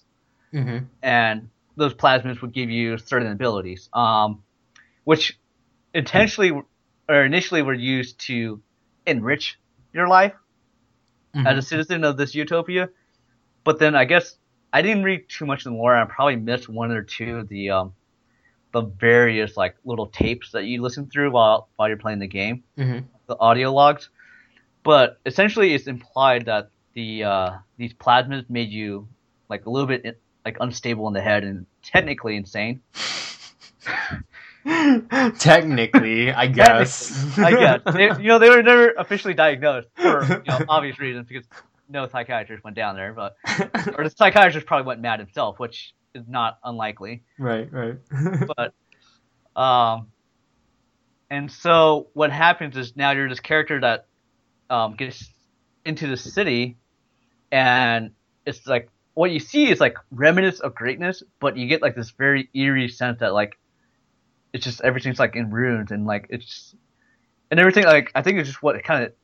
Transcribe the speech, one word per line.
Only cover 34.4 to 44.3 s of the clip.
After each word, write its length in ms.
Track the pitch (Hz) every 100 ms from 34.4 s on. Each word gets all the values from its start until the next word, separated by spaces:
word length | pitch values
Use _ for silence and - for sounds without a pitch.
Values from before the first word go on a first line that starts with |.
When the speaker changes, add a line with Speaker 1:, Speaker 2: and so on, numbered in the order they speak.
| - - 285 330 294 240 - 262 247 -
Speaker 1:
Technically, 920 | 160 160 156 127 113 135 113 113 123
I 140 | 117 131
guess. 640 | 127 226 117 131 - - 135 143
Speaker 2:
Technically, 100 | 190
I 60 | 180 240 202 123
guess. 40 |
Speaker 1:
<laughs> 80 | -
Speaker 2:
They, 280 | 170 208 160
you 60 | 214
know, 100 | 233
they 120 | 233
were 120 | 240
never 280 | 233 240 233
officially 420 | 226 175 202 202
diagnosed 540 | 156 156 131 147 131 -
for, 280 | - 359 143
you 180 | 135 185 -
know, 120 | 131
Speaker 1:
<laughs> 40 | 151
Speaker 2:
obvious 300 | 156 143 127
reasons 280 | 135 123 120
because 160 | 127 123 - _ _ _
no 180 | 139 127
psychiatrist 560 | 127 117 117 107 107
went 120 | 107 104
down 200 | 104 95
there, 160 | 98
but, 240 | 110 98 - -
Speaker 1:
<laughs> 500 | - 196 220 170 -
Speaker 2:
or 80 |
the 60 | 156
psychiatrist 560 | - 202